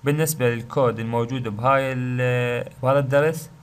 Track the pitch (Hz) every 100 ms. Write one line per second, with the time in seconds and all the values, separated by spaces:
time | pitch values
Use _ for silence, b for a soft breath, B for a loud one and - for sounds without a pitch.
0 | 131 147 156 156 123 117 123 147 123 110
1 | 113 117 117 131 120 104 127 135 135 127
2 | 127 123 127 123 123 120 - - - 139
3 | 135 143 151 165 - -